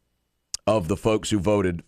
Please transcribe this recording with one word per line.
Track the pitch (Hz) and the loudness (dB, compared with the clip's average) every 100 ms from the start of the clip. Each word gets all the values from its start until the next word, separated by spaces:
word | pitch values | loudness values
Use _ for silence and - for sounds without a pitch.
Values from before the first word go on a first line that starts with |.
| _ _ _ _ _ - - | _ _ _ _ _ -6 -2
of | 110 80 | 0 0
the | 98 | -2
folks | 113 110 - | 0 0 0
who | 107 | -2
voted | 87 104 92 85 | 2 2 0 -2